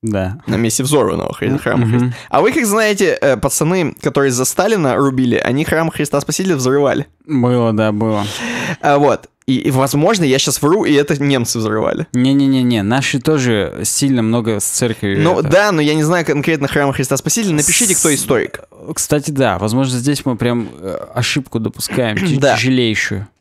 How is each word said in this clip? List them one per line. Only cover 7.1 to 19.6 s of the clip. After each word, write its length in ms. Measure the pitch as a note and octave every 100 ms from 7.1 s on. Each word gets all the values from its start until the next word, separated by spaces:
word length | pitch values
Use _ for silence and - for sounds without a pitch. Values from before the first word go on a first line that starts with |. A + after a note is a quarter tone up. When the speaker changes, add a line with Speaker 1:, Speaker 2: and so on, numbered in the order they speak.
| _ -
Speaker 1:
Было, 460 | C#3+ B2 B2 A#2
да, 180 | G#2+ A2
было. 340 | G#2 A2 G#2+ G#2 - A#3+ A#3+ A#2+ F3+
Speaker 2:
А, 160 | - C#3+
вот. 280 | C#3+ A2+ - _ -
И, 100 | B2+
и, 140 | -
возможно, 520 | C3 C3+ C#3+ E3 A3
я 160 | D#3+ C3
щас 220 | - -
вру, 240 | D3 G3 E3+
и 80 |
это 280 | D3 C#3+ D3
немцы 360 | C#3+ C3+ A2+ A#2
взрывали. 480 | A2 G#2+ - - D#3+
Speaker 1:
Не-не-не-не, 680 | B2+ B2+ C#3 C#3 C3+ B2 A#2
наши 360 | G2 C3 C3 C#3
тоже 640 | B2 D#3 B2 G#2+ F2+ -
сильно 380 | G#2 - C#3 B2+
много 380 | A2 A#2+ A2+ G#2+
с 40 | -
церковью 540 | - B2 A2+ G2+ G2
Speaker 2:
Ну 180 | D#3 F3+
Speaker 1:
это. 100 | D3+
Speaker 2:
да, 220 | F3 G#3
но 100 | E3+
я 120 | D3
не 100 | D#3
знаю 220 | D3+ F3 D#3+
конкретно 420 | D3 C#3+ D#3+ C3
храма 260 | C#3+ C#3+
Христа 240 | C3 C3 C3+
Спасителя. 360 | - A#3 G#3 D3+
Напишите, 400 | D3+ F3 A#3 D#3+
кто 140 | D#3+
Speaker 1:
С- 40 | C#3+
Speaker 2:
историк. 460 | C#3 B2 - - - - E2+ -
Speaker 1:
Кстати, 340 | - D3+ C#3+
да, 260 | C#3 B2+
возможно, 380 | F2+